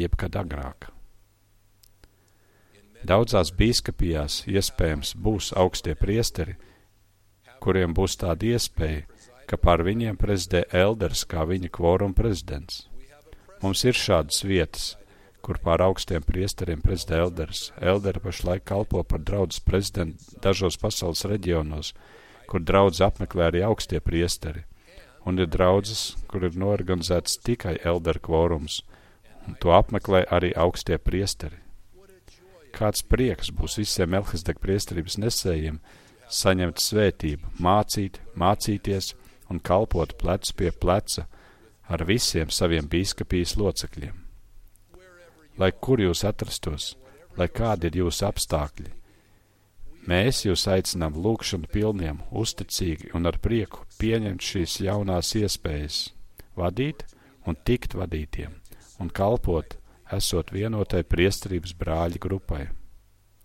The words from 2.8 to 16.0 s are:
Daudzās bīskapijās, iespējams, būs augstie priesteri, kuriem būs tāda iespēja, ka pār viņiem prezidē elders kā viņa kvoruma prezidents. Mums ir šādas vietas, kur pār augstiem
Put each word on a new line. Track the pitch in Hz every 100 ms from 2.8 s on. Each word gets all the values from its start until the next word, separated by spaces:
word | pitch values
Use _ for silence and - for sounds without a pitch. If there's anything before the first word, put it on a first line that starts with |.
| _ 117 113
Daudzās | 98 - 101 80
bīskapijās, | 92 110 120 - - 90 78 71 - -
iespējams, | 98 - - 82 73 67
būs | - 104 101 -
augstie | - 92 - 87
priesteri, | - 95 110 113 - 80 85 - - _ _ _ _ _ _ - 127
kuriem | 107 92 87
būs | 82 92 -
tāda | 92 82 110 120
iespēja, | - - 78 76 - - - - 143
ka | -
pār | - 85 87
viņiem | 110 113 95
prezidē | 104 98 90 90 -
elders | 90 98 110 87 -
kā | - 85 80
viņa | 92 87
kvoruma | - 85 92 101 92
prezidents. | 113 90 - 71 - - - - - - - - - -
Mums | 98 95 123
ir |
šādas | 120 - 87 76 -
vietas, | 98 95 78 - - - - - - _
kur | - -
pār | 85 82 92
augstiem | 92